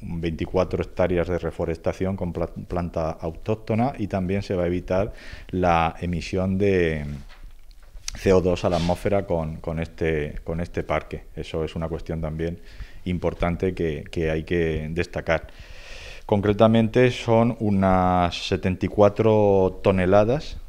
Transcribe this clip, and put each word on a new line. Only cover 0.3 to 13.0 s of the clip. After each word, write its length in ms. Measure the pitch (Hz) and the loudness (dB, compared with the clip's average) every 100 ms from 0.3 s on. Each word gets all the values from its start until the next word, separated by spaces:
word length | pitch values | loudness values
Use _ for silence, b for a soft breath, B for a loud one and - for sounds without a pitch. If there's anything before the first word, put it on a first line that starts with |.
| 78 - - - 87 | -4 -2 0 0 -2
hectáreas 460 | 82 - 90 87 85 | -4 0 0 2 0
de 100 | 85 | -2
reforestación 760 | 82 - 82 80 90 - 92 95 | -4 -4 -4 -2 -4 -2 -4 -2
con 160 | 90 | -4
pla-, 160 | 85 85 | -4 -6
planta 640 | - 95 90 85 82 80 | -6 -6 -4 -4 -4 -4
autóctona 840 | 80 82 80 - 107 - 110 127 139 | -4 -8 -8 -4 -4 -2 0 0 -2
y 80 | 101 | -4
también 340 | 98 90 98 | -2 0 -2
se 140 | - 92 | -2 0
va 80 | |
a 40 | 87 | 0
evitar 440 | 90 - 92 110 B B B B | 0 0 0 0 B B B B
la 440 | 92 87 85 82 - | 0 4 4 2 0
emisión 580 | 87 85 - 95 95 95 | -4 -4 -2 -2 0 2
de 460 | 101 92 85 78 73 69 - B B - - - - - - - | 4 4 2 0 -6 -10 -12 B B -18 -20 -20 -18 -14 -12 -2
C 160 | 101 | 4
O 80 | 95 | 4
dos 240 | 90 87 | 4 0
a 60 | 101 | 0
la 80 | 87 | 0
atmósfera 480 | 85 90 107 101 95 | 0 0 0 0 0
con, 320 | 85 78 80 | -2 -2 -6
con 200 | - 80 | -6 -6
este, 600 | 82 - 82 78 73 - - | -6 -4 -2 0 -2 -8 -6
con 160 | 82 | -6
este 220 | 87 - | -4 -6
parque. 420 | - 78 - 78 - - | -2 -4 -4 -12 -12 -12
Eso 300 | 78 82 78 | -8 -6 -6
es 100 | 85 | -6
una 140 | 80 | -6
cuestión 320 | 80 - 80 | -6 -6 -6
también 400 | 80 78 82 87 B B B B | -4 -4 -6 -6 B B B B